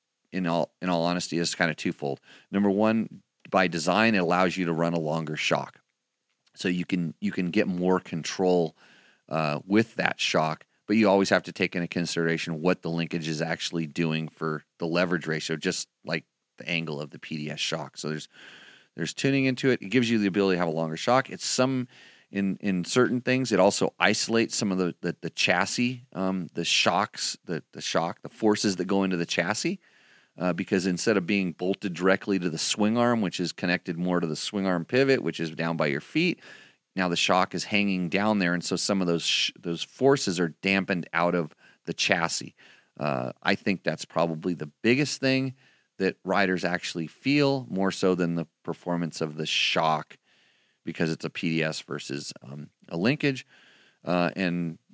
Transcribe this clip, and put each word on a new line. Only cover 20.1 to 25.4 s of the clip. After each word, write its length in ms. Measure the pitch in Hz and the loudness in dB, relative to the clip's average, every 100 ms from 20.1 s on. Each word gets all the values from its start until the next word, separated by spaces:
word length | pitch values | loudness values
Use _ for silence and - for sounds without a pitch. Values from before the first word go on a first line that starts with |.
| 113 | 4
the 100 | 101 | 4
ability 280 | 90 98 87 | 4 4 4
to 40 | |
have 100 | 87 | 2
a 20 | |
longer 240 | 80 80 80 | 0 -2 -2
shock. 340 | - 127 - | 2 2 2
It's 160 | - - | -4 -2
some, 440 | - 131 131 123 - - - _ | 0 2 0 -4 -10 -20 -20 _
in, 260 | 101 98 - | -2 -2 -2
in 240 | 101 92 85 | -2 -2 2
certain 340 | 127 87 120 | 2 4 2
things, 320 | 120 127 123 | 0 0 2
it 80 | 95 | 6
also 360 | 98 - - - | 6 4 0 2
isolates 560 | 92 107 - 113 113 - | 2 2 0 0 0 0
some 160 | 107 | 0
of 60 | 92 | 0
the, 180 | 90 - | -2 -2
the, 120 | 87 80 | -6 -6
the 100 | 82 | -8
chassis, 760 | - | -2